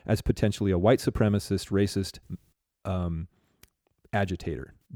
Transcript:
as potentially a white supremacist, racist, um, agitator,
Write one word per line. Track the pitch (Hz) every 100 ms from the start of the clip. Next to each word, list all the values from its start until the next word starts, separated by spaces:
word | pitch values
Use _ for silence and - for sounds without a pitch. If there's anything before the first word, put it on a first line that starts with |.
| -
as | 107
potentially | - - 107 - 101
a | 90
white | 101 131
supremacist, | - - 107 101 - 98 -
racist, | 98 101 98 92 - - 92 _ _ _ _
um, | - 92 87 82 82 _ _ _ _ _ _ _ _
agitator, | 104 98 90 - 65 - - _